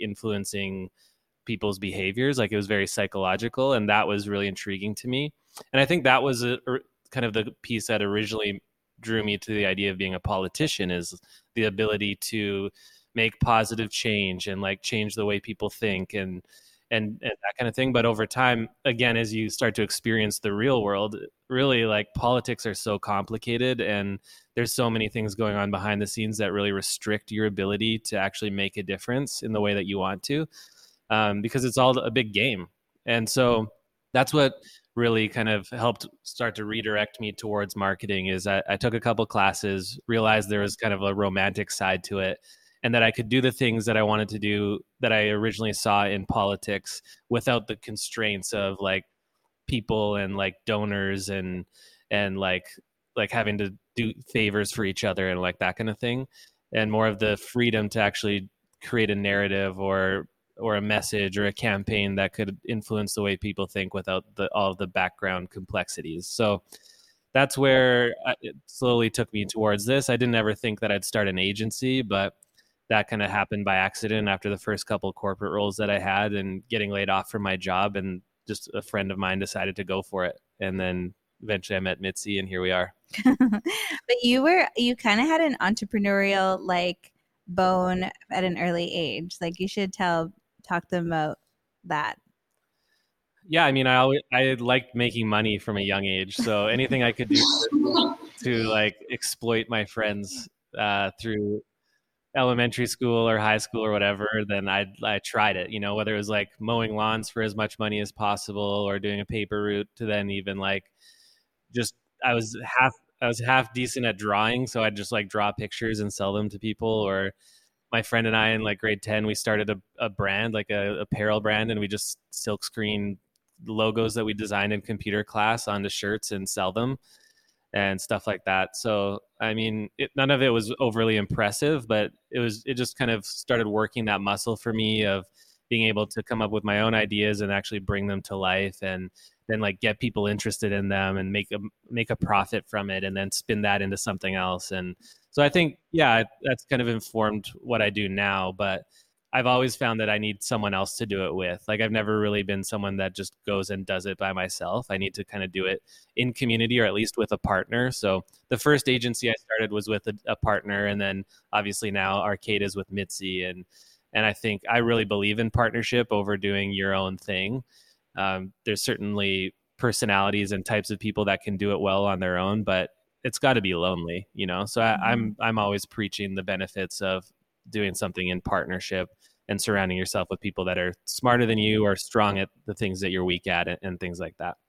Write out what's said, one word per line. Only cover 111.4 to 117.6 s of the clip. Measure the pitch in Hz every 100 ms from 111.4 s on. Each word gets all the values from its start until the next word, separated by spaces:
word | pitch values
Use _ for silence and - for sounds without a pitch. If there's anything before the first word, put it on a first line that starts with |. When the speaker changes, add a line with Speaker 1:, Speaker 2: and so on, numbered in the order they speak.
| _ _ _
Speaker 1:
just, | 120 113 - _ _
I | 127 117
was | 110 117 120 127
half, | 131 - _ _
I | 120
was | 113
half | 117 131 123
decent | 123 123 135 120
at | 95
drawing. | 104 101 110 123 127
So | 120
I'd | 110 101
just, | 101
like, | 113 101
draw | 107 104
pictures | - 107 - 113 107
and | 104
sell | - 98
them | 104 107
to | 98
people. | 110 104 113
Or | 110 101 95 98 - _ -